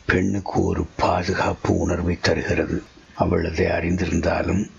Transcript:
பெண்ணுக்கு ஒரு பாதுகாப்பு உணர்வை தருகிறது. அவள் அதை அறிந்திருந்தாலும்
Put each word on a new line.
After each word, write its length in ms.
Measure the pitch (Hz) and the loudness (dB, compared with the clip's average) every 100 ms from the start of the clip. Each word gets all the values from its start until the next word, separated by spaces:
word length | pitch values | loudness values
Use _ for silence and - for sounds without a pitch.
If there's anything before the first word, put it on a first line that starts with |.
பெண்ணுக்கு 520 | - 92 98 101 - - | -2 0 2 -2 -2 0
ஒரு 220 | 90 87 82 - | 0 0 -4 -2
பாதுகாப்பு 760 | 85 87 90 90 90 85 - 87 | 0 0 0 0 -2 -2 0 0
உணர்வை 380 | 85 82 85 87 | 0 0 0 0
தருகிறது. 640 | - 80 - 80 76 - - - - - | 0 0 0 0 0 -4 -8 -20 -18 -2
அவள் 280 | 90 87 85 | 0 2 0
அதை 200 | 82 85 | 0 0
அறிந்திருந்தாலும் 920 | 85 85 90 85 85 85 80 - - - | 2 0 0 0 0 0 0 0 0 -2